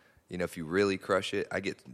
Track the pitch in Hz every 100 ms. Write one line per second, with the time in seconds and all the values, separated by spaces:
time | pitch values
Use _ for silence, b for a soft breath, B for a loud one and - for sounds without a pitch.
0 | b b - 90 85 - 78 90 101 92
1 | - 95 98 101 - 95 98 - -